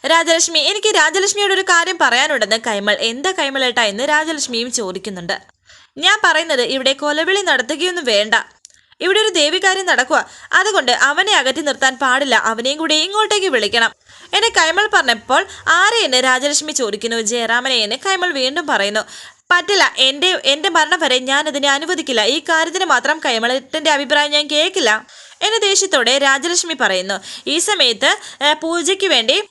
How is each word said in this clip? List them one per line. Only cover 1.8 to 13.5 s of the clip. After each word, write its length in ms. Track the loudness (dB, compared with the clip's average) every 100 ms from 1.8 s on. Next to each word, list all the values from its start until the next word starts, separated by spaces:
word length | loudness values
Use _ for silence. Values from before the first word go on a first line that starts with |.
| 2 0
പറയാനുണ്ടെന്ന്" 580 | 2 2 2 0 0 -2 -2
കൈമൾ. 260 | -2 -2
"എന്താ 380 | -2 -2 -2 -4
കൈമൾ 320 | -2 -4 -2
ഏട്ടാ?" 200 | -2 0
എന്ന് 200 | 0 -2
രാജലക്ഷ്മിയും 680 | 0 0 0 -6 -4 -6 -4
ചോദിക്കുന്നുണ്ട്. 680 | -6 -6 -8 -10 -10 -8 -8 -10 _ _ -20 _ -2
"ഞാൻ 220 | 0 2
പറയുന്നത് 380 | 2 2 0 -2
ഇവിടെ 320 | 0 0 0
കൊലവിളി 480 | 0 -2 -2 0 0
നടത്തുകയൊന്നും 640 | 2 0 0 -2 -2 -2 0
വേണ്ട, 300 | 0 2 0 -2 _ -20 _ _ _
ഇവിടെ 180 | 0 2
ഒരു 100 | 2
ദേവികാര്യം 560 | 2 2 2 0 0 0
നടക്കുക, 440 | 0 2 0 -2 -16 0
അതുകൊണ്ട് 380 | 0 2 0 0
അവനെ 440 | 2 2 2 2 2
അകറ്റി 260 | 2 -2
നിർത്താൻ 360 | -4 0 -2 0
പാടില്ല, 380 | 0 0 2 2
അവനെയും 420 | 2 -2 -4 -4
കൂടി 180 | 0 0
ഇങ്ങോട്ടേക്ക് 520 | 0 -2 0 0
വിളിക്കണം" 440 | 0